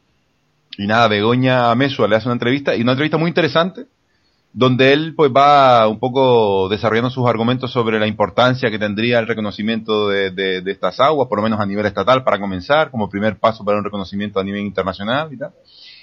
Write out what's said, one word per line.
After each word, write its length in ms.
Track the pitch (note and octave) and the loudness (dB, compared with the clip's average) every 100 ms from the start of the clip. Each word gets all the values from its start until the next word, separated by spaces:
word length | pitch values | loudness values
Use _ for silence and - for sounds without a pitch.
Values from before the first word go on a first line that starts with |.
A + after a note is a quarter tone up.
| _ _ _ _ _ _ _ - | _ _ _ _ _ _ _ -8
Y 100 | G2+ | 0
nada, 200 | A2+ A2+ | 2 4
Begoña 600 | G#2 A2 B2+ C3 B2+ A#2+ | 2 0 2 2 2 2
Amesua 380 | A#2+ C#3 - G2+ | 2 0 0 0
le 80 | A2 | 0
hace 120 | B2 | 0
una 60 | |
entrevista, 420 | A#2+ A#2+ C#3+ D#3 A2+ | -2 -2 -2 -2 -2
y 60 | |
una 120 | B2 | 0
entrevista 240 | C3+ D3+ D#3 | 0 -2 -2
muy 100 | E3+ | -2
interesante, 560 | - D#3 D#3+ F3+ A#3+ C#4 _ _ _ _ _ _ | 0 0 0 -2 -6 -18 _ _ _ _ _ _
donde 420 | G#2+ B2+ B2 C3 | 0 2 4 4
él, 200 | D3 D#3+ D#3 | 4 0 0
pues, 160 | C#3+ | 2
va 560 | C3 C#3+ C#3+ C3 A#2+ A2 | 4 6 6 6 6 4
un 120 | G#2+ | 0
poco 720 | B2+ C3 B2+ A#2 G#2 G2 F#2+ | -2 2 4 4 4 2 0
desarrollando 400 | G#2 G#2+ A2+ B2+ | 0 0 0 -2
sus 160 | C3 B2 | 0 0
argumentos 440 | A2 A2+ C3 B2+ | 0 0 -2 -4
sobre 280 | B2+ A2+ A2 | -2 0 0
la 80 | G#2+ | 0
importancia 600 | G#2+ G2+ A#2 B2 B2+ B2 | 0 -2 2 0 2 -2
que 80 | G#2+ | -2
tendría 400 | G#2+ G2+ A#2+ A#2+ | -4 -2 0 0
el 80 | A2 | 0
reconocimiento 840 | A2 G#2 F#2+ G#2+ A2+ A2+ G#2+ G#2 | -4 -6 -4 -4 -4 -2 -2 0
de, 220 | G2 G2 | -2 -2
de, 300 | F#2 F#2+ F#2 | -4 -4 -4
de 100 | F2+ | -6
estas 280 | F#2+ F#2 - | -4 -4 0
aguas, 280 | C#3 D3 B2+ | 0 0 -2
por 100 | G#2 | -2
lo 60 | |
menos 160 | A2 G#2+ | -2 -2
a 60 | G2+ | -4
nivel 200 | G2+ G#2 | -4 -4
estatal, 380 | G2+ G2 C3 | -2 0 0
para 160 | C3 G2+ | 0 -2
comenzar, 500 | G2 F#2 F2 D3+ D3+ | -4 -6 -2 0 0
como 180 | B2 G2+ | -4 -6
primer 280 | G2+ G#2+ G#2 | -4 -4 -2
paso 260 | A2+ A2 | -2 -2
para 140 | G#2 G#2 | -2 -4
un 60 | |
reconocimiento 560 | G2+ G2+ F#2 G2+ G2+ G2 | -4 -8 -8 -8 -6 -6
a 40 | |
nivel 180 | G2 G2+ | -6 -6
internacional 720 | G2+ F#2+ F#2 F2+ G#2 C3+ D#3+ | -6 -4 -6 -6 -6 -6 -6
y 60 | A#2 | -12
tal. 140 | - _ _ - - - | -16 _ _ -20 -20 -20